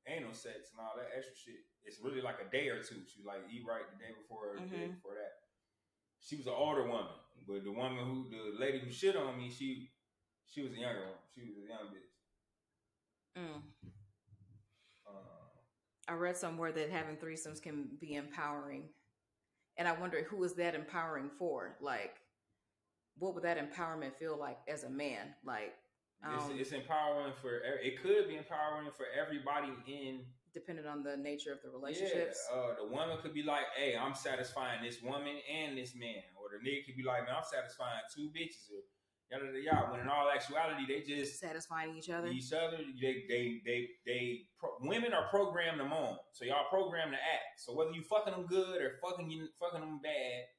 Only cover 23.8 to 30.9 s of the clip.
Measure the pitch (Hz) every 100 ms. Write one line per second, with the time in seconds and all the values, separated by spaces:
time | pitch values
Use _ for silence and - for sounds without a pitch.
23.8 | 165 160 135 - 160 147 139 - - 147
24.8 | 127 135 143 110 101 - - 110 104 -
25.8 | _ _ _ _ 151 151 143 135 135 139
26.8 | 127 156 151 147 139 127 127 120 120 143
27.8 | 131 131 185 208 180 156 147 156 151 151
28.8 | 147 - 127 135 151 147 135 147 139 123
29.8 | 127 143 135 131 127 - _ 170 175 165
30.8 | 151